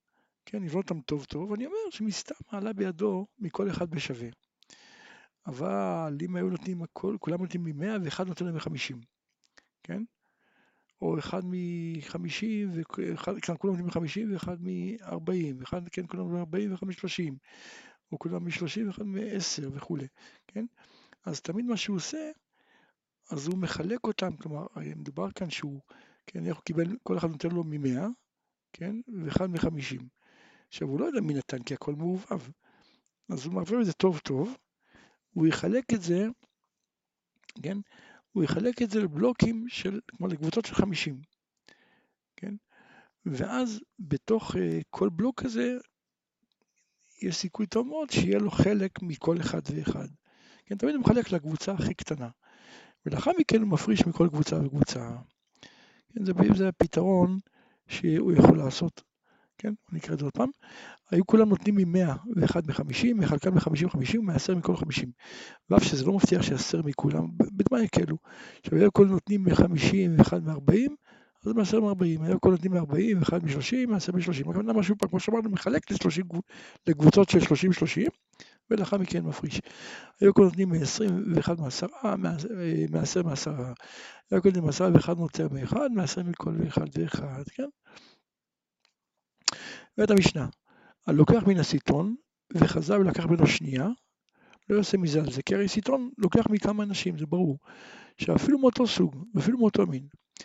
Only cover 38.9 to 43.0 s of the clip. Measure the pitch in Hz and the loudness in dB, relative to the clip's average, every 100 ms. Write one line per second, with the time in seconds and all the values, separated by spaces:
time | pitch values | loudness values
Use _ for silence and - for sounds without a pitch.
38.9 | 214 190 147 240 233 226 226 240 - 190 | 0 -2 0 0 2 0 0 -8 -8 -8
39.9 | 208 - - 185 151 160 233 - - 202 | -8 -12 -8 -6 -4 -2 -2 -4 -2 -2
40.9 | 160 156 131 151 _ _ _ _ _ _ | 0 -6 -8 -16 _ _ _ _ _ _
41.9 | _ _ _ _ - 196 208 _ _ _ | _ _ _ _ -14 -12 -12 _ _ _
42.9 | - | -20